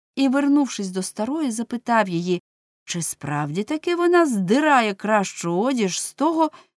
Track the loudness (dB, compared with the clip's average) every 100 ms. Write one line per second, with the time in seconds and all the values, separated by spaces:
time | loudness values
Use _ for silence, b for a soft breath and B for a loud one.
0 | _ 0 2 2 4 2 2 -4 -6 -6
1 | -6 -6 -6 -4 -4 -4 -8 -8 0 0
2 | 2 -2 -2 -4 -4 _ _ _ -10 -6
3 | -6 -8 -6 -4 -4 -4 -4 -4 -2 0
4 | 4 4 4 2 2 2 4 4 2 -2
5 | 0 0 0 -4 -2 0 0 0 -2 -2
6 | -8 -2 0 2 0 B B